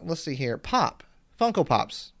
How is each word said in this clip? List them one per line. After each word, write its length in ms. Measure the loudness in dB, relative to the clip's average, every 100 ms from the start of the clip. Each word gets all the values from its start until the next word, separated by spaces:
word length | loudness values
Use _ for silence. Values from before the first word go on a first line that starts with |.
let's 180 | -6 -6
see 140 | -6 -4
here. 220 | -4 -4
Pop. 460 | 0 2 2 -2 -20 _ _ 0
Funko 260 | 2 2 2
Pops. 480 | 2 2 -8 -16 _